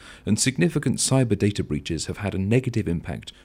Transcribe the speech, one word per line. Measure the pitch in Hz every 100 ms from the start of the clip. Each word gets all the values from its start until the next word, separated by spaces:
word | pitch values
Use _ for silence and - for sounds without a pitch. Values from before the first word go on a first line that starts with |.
| - - -
and | 107
significant | - 131 170 151 - -
cyber | - 135 123 101
data | 104 -
breaches | 71 73 73 80 -
have | 87
had | 101
a | 92
negative | 95 120 127 117 95
impact | 85 - 60 - -